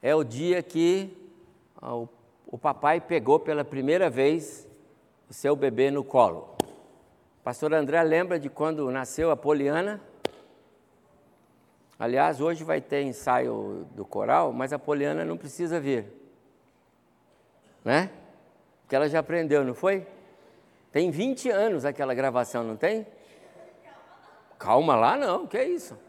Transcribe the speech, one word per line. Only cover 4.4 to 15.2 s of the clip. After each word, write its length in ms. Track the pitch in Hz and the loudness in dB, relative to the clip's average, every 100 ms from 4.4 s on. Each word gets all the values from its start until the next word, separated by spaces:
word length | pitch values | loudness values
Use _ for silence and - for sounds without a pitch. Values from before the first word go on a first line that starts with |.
| 151 - - - _ _ _ _ _ | -4 -16 -20 -20 _ _ _ _ _
o 40 | |
seu 240 | - 139 143 | -6 0 2
bebê 340 | 139 120 135 | 0 2 2
no 140 | 139 143 | 2 0
colo. 500 | 131 110 82 - - - - - - _ _ _ _ | 4 4 2 -12 -8 -8 -8 -20 -20 _ _ _ _
Pastor 300 | - 123 156 | -10 -4 0
André 280 | 156 139 160 | 0 2 2
lembra 360 | 165 160 175 175 | 4 2 0 -4
de 100 | 143 | -4
quando 400 | - 151 156 135 | -4 -4 -2 -4
nasceu 420 | 131 127 - 160 | -4 -6 -2 0
a 40 | 143 | 0
Poliana? 640 | - 151 139 156 196 208 - - - - - _ _ _ _ _ _ _ _ _ _ _ _ _ _ _ | 2 2 2 0 -2 -6 -14 -10 -10 -10 -20 _ _ _ _ _ _ _ _ _ _ _ _ _ _ _
Aliás, 440 | 117 127 156 143 | -2 2 2 2
hoje 200 | 151 165 160 | -2 -2 -2
vai 160 | 151 | -4
ter 220 | - 143 | -2 -4
ensaio 840 | 139 120 - 127 127 110 104 95 87 - | -4 -6 0 0 0 -4 -6 -10 -12 -14
do 80 | |
coral, 480 | 98 101 107 147 165 | -10 -6 2 2 2
mas 220 | 120 131 | -2 -6
a 40 | 147 | -6
Poliana 460 | 147 147 143 156 | -4 -2 -2 -2